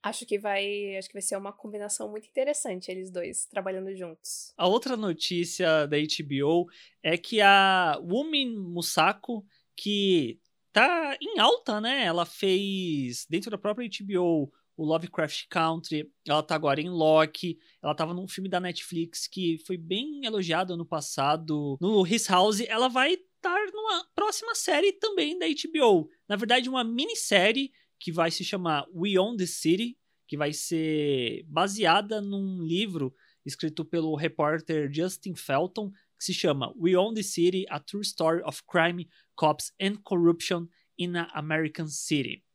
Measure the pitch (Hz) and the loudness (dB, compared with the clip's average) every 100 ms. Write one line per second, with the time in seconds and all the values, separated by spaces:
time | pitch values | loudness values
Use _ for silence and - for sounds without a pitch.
0 | 202 220 240 208 208 196 202 208 202 190 | -6 -6 -4 -2 0 -2 -2 -4 -6 -8
1 | 190 202 - 196 196 208 220 208 208 - | -10 -8 -4 -4 -6 -12 -12 -10 -8 -6
2 | 214 214 214 - 269 294 254 185 - 185 | -8 -10 _ -2 0 -2 -4 -6 -8 -10
3 | 190 180 170 - - 202 190 190 190 190 | -8 -8 -6 -6 -6 -6 -4 -6 -8 -10
4 | 175 160 - - - - 180 226 262 240 | -12 -12 -12 -12 -14 0 4 4 0 -4
5 | 208 156 - 175 170 - 175 156 147 151 | -2 -2 -2 -2 -4 0 2 4 4 0
6 | 151 - 147 139 143 170 175 - - _ | 0 -4 -4 0 2 2 0 -10 -20 _
7 | - 170 - 220 202 196 196 190 170 147 | -2 -2 0 6 8 8 6 4 2 0
8 | 170 214 311 294 254 220 180 175 170 - | -2 -2 0 -2 -2 -6 -6 -6 -2 2
9 | 165 202 - 226 - _ _ - 202 202 | 2 2 -8 -8 -10 _ _ -10 -4 0
10 | 196 175 120 - _ _ _ 208 262 339 | 4 4 2 -6 _ _ _ 4 4 4
11 | 302 269 381 403 233 466 - 214 226 269 | -2 -6 -6 4 4 4 0 -2 -2 0
12 | 202 170 165 - 196 190 196 190 180 147 | 0 0 -2 -2 0 2 0 -2 -2 -2
13 | 123 120 - 165 214 208 208 214 240 - | -4 -8 -4 -6 -4 -6 -4 -4 -8 -10
14 | 202 185 175 165 139 _ _ - 156 160 | -4 0 2 2 0 _ _ -6 0 0
15 | 170 - 151 - - 175 160 165 165 151 | 0 -2 -2 -4 -4 0 0 0 -4 -6
16 | 151 _ 143 151 151 160 156 139 165 175 | -6 _ 0 0 2 0 2 0 -2 2
17 | 156 156 156 - 180 165 _ _ 147 147 | 6 6 4 0 -8 -10 _ _ -4 -2
18 | 160 180 190 - 190 185 180 170 - 170 | -4 -4 -8 -10 -4 -2 -2 -8 -8 -6
19 | 165 - - - 175 160 - 180 165 190 | -6 -6 -8 -2 -2 -2 -4 -8 -4 -4
20 | 294 285 254 214 175 165 185 170 165 160 | -4 -8 -4 -2 0 0 0 -4 -4 -6
21 | - - 139 160 160 151 143 135 180 214 | -4 0 2 2 0 -2 -2 -2 2 4
22 | 180 226 - 180 214 208 240 220 254 247 | 4 2 4 4 6 2 -2 0 2 4
23 | 277 370 _ _ 370 370 415 415 440 349 | 2 0 _ _ -2 0 -2 -4 -2 -2
24 | - - 415 - 453 453 - 302 392 381 | -4 -2 -2 -2 -6 -4 0 4 2 2
25 | 440 381 302 359 330 294 330 311 240 185 | -2 0 0 -2 -2 -2 -2 4 6 6
26 | 151 _ - 202 220 247 254 262 226 233 | 4 _ -6 -4 2 2 2 -2 -2 -2
27 | 339 453 - 202 196 233 269 _ _ _ | -2 -4 4 6 6 2 -4 _ _ _
28 | - 165 170 - 175 196 175 151 135 175 | -6 0 0 0 -4 -2 0 -2 -2 -4
29 | 202 185 202 233 180 - 156 185 240 - | 2 2 2 0 -4 -2 0 2 0 -8
30 | _ _ _ 147 151 151 - 165 160 151 | _ _ _ -4 -2 -4 -4 -2 0 0
31 | 147 131 120 - 160 151 196 202 180 185 | 0 0 -2 -6 -4 -2 0 2 4 4
32 | 208 214 202 196 196 185 160 175 220 170 | 2 -6 -4 -4 -4 -4 -2 -2 -2 -2
33 | 131 _ _ _ 143 - 160 156 156 170 | -4 _ _ _ -14 -6 -6 -6 -4 -2
34 | 160 147 160 165 151 160 160 156 143 143 | -2 -2 -4 0 0 0 -2 -2 -2 -2
35 | 185 - 196 156 - 139 185 220 208 196 | -4 -6 -12 -12 0 0 0 -4 -8 -10
36 | _ _ - 185 175 139 143 - 170 180 | _ _ -6 0 0 0 -4 0 4 4
37 | 208 220 - - 175 185 185 147 - 202 | 2 -2 -4 2 2 2 -4 -8 -8 -8
38 | 208 - 160 170 156 - _ 175 170 175 | -6 0 0 2 -2 -10 _ 2 2 0
39 | 170 _ _ - 156 151 - _ 196 208 | -10 _ _ 0 2 2 -6 _ -4 -4
40 | - 180 170 170 - 175 170 _ _ - | -2 4 4 4 0 -2 -4 _ _ -6
41 | 175 175 170 156 151 156 156 151 156 143 | -4 -4 -4 -8 -2 -2 -2 -4 -8 -8
42 | - 147 127 - _ | -2 -2 -2 -8 _